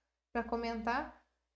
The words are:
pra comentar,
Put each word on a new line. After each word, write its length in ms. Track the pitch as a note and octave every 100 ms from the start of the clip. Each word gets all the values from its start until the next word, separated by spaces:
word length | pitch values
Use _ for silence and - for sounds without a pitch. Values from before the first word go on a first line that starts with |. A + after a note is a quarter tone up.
| _ _ _
pra 120 | A#3+
comentar, 760 | A3+ A#3 A#3 A3+ A3+ B3+ D4+ - _ _ _